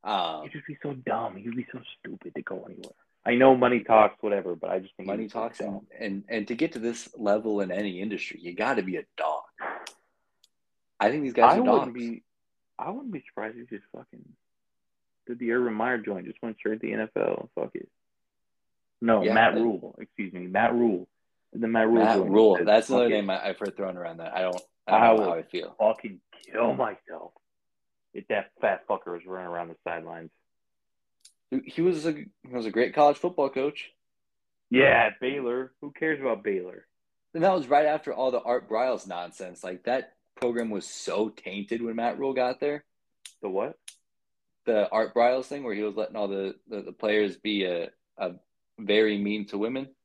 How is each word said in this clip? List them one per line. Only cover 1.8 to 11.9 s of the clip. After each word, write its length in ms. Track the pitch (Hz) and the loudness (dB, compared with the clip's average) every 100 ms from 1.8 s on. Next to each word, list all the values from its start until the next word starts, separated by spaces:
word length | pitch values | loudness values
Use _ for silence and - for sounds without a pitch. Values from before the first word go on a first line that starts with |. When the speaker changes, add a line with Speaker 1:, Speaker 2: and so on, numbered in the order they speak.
| - - | -18 -18
Speaker 2:
stupid 340 | - - - | -16 -14 -14
to 80 | - | -12
go 200 | - 92 - | -10 -12 -12
anywhere. 260 | - - _ _ _ | -18 -20 _ _ _
I 100 | - | 0
know 220 | 120 131 127 | 8 8 8
money 240 | 123 123 | 6 2
talks, 420 | 101 110 107 - | 6 8 8 4
whatever, 320 | 107 101 90 | -2 -2 -2
but 160 | 85 87 | -6 -4
I 80 | 92 | -4
just 160 | 92 - | -6 -12
think 120 | 95 | -8
Speaker 1:
money 160 | 104 | -6
Speaker 2:
he's 80 | 110 | -6
so 80 | 113 | -6
Speaker 1:
talks 180 | 113 - | -8 -6
and, 120 | 104 | -8
Speaker 2:
dumb. 140 | 101 - - | -8 -14 -12
Speaker 1:
and, 240 | 110 98 - | -8 -8 -6
and 180 | 113 101 | -6 -4
to 80 | |
get 180 | 120 165 | -2 -2
to 40 | 123 | -2
this 300 | 113 117 - - | -6 -6 -12 -4
level 440 | 104 104 110 104 | 0 2 2 -2
in 120 | 95 | -2
any 280 | 90 104 90 | -4 -4 -6
industry, 380 | 104 98 - - | -6 -6 -8 -12
you 140 | 87 | -12
gotta 280 | 90 113 120 | -4 -2 0
be 140 | 92 156 | -2 -6
a 40 | - - | -8 -6
dog. 260 | 78 73 - - - - - - _ _ _ _ _ _ _ _ _ _ | -4 -4 -8 -12 -10 -10 -16 -20 _ _ _ _ _ _ _ _ _ _
I 100 | 104 | 0
think 140 | 147 | 0
these 80 | 139 | -2
guys 220 | 117 117 | 6 6
Speaker 2:
I 40 | 185 | 6
Speaker 1:
are 40 | |
Speaker 2:
wouldn't 240 | 254 - | 4 2
Speaker 1:
dogs. 60 | - | 2